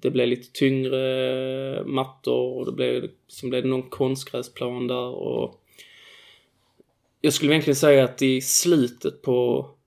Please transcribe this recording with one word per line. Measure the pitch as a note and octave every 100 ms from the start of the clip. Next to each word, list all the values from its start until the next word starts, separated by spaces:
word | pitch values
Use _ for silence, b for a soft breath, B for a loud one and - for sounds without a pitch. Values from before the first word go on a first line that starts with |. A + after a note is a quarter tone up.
det | B2+
blev | B2+ A#2+
lite | B2 -
tyngre | - C3+ C3+ C3 C3 C3 C3 C3 C3 C3 C3+ C3+ C#3
mattor | - C3+ C3+ - B2+ B2 B2+ B2+
och | B2+
det |
blev, | B2 B2+ B2 - - _
sen | - B2
blev | B2+
det | B2+
någon | C3 B2+
konstgräsplan | - C3 C3+ - B2 B2 - B2+ B2 B2
där, | B2+ B2
och | - - - - - b b b b b b b b b b b _ _ _ _ _
jag | D3+
skulle | - D3
egentligen | D#3 D3+ C3+
säga | D3+ C#3
att | B2+ -
i | C3+ C3
slutet | C3 - F3 D#3+ A#2+ - D#2 -
på | - B2 A#2+ C3+ C3+ _